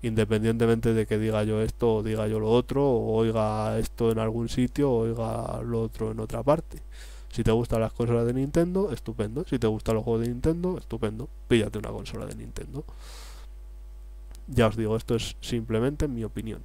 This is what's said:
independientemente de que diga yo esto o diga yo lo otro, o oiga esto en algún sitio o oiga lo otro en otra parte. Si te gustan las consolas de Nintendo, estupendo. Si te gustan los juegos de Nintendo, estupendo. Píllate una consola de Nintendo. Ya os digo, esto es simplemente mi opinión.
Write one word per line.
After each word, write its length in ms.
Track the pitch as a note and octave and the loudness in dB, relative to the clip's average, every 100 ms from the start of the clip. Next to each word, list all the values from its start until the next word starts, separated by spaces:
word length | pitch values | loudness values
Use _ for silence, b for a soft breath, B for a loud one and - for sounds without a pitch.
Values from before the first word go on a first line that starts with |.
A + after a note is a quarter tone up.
independientemente 920 | A#2 A2+ G#2+ G#2+ A2+ A2+ A#2 A#2 A#2 | 0 2 4 4 4 4 4 4 4
de 120 | A2+ G#2+ | 2 2
que 120 | G#2+ | 2
diga 260 | A2 A2 | 2 2
yo 180 | G#2+ G#2+ | 2 2
esto 340 | A2 - A#2+ A2 | 0 2 2 2
o 80 | |
diga 240 | A2 A2 G#2+ | 2 0 0
yo 120 | A2 | 0
lo 100 | A2 | 4
otro, 380 | A#2+ A#2+ C3 C#3+ | 4 4 2 4
o 240 | A#2 A2 A2 | 4 2 2
oiga 640 | A2+ A2 G#2+ G#2+ A2 A2 | 4 2 2 0 0 0
esto 340 | A2 - A#2 | -2 2 2
en 80 | A2+ | 4
algún 280 | A2 A#2 A2+ | 0 0 -2
sitio 420 | - B2 - C#3+ | 2 0 2 4
o 100 | A#2 | 4
oiga 640 | A2+ A2+ A2+ A2+ A#2 A#2+ | 2 0 -2 -2 -4 -4
lo 200 | A#2+ A#2 | -2 -2
otro 300 | A2+ - A2 | -2 -2 -4
en 100 | A2 | -4
otra 200 | A2 A#2+ | -4 -2
parte. 400 | A#2+ D#3 - - - B B B B | 2 2 0 -14 -14 B B B B
Si 120 | - | 0
te 80 | A2+ | 4
gustan 300 | A2+ A#2 A#2 | 4 2 0
las 120 | A2+ | 0
consolas 320 | - A#2 A#2 A#2 | 0 2 2 2
de 80 | |
Nintendo, 580 | B2+ C#3 E3+ E3+ F#3 G3 | 0 2 2 2 2 0
estupendo. 540 | B2 - A2+ G#2 A#2+ F#3 | -2 -6 -4 -4 -2 -2
Si 120 | C3 | 0
te 80 | A2+ | 2
gustan 280 | G#2+ - A2 | 0 0 0
los 80 | |
juegos 180 | A#2 A2+ | 0 0
de 80 | A#2 | 0
Nintendo, 480 | B2 D#3 E3+ F3+ F3 | 0 0 0 -2 -4
estupendo. 500 | - A2+ A2 A2 - - - | -6 -4 -4 -4 -10 -12 2
Píllate 300 | A#2+ G#2+ G#2 | 4 4 -2
una 120 | A2 | -6
consola 360 | G#2+ - A2 G#2 | -8 -8 -8 -8
de 80 | |
Nintendo. 520 | G#2 A#2 - - C3 - B B B B B B - - - - - - - - - - | -10 -10 -10 -8 -10 -12 B B B B B B -16 -16 -16 -16 -16 -16 -16 -16 -14 -2
Ya 180 | B2 A2+ | 4 4
os 100 | G#2+ | 4
digo, 200 | G#2+ A2 | 0 0
esto 180 | - | 0
es 220 | A#2 - - | 0 0 -8
simplemente 680 | - A#2+ A2+ A2 B2 D3 D3+ | -4 -4 0 0 0 0 -2
mi 160 | A#2+ | -2
opinión. 400 | G#2+ - A2 - | -6 -6 -8 -10